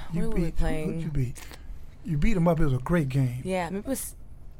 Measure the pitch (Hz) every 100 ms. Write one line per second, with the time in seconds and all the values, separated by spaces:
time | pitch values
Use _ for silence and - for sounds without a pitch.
0 | - 165 226 196 165 - 165 156 156 160
1 | 160 143 123 - - - - - - -
2 | - 147 202 196 170 160 156 127 - 175
3 | 139 135 127 123 185 185 170 190 208 254
4 | - - - - - -